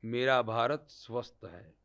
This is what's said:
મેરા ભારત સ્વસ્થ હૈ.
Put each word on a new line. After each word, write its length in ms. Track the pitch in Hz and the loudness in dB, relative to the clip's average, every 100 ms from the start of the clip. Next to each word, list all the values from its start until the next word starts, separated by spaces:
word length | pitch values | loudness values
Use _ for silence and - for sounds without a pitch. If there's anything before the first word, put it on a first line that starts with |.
મેરા 380 | 113 120 127 131 | -4 0 4 4
ભારત 460 | 113 113 120 147 151 | 4 2 2 0 -6
સ્વસ્થ 560 | - - 117 117 - 95 | -20 -8 -6 -6 -14 -18
હૈ. 260 | 87 80 _ | -16 -20 _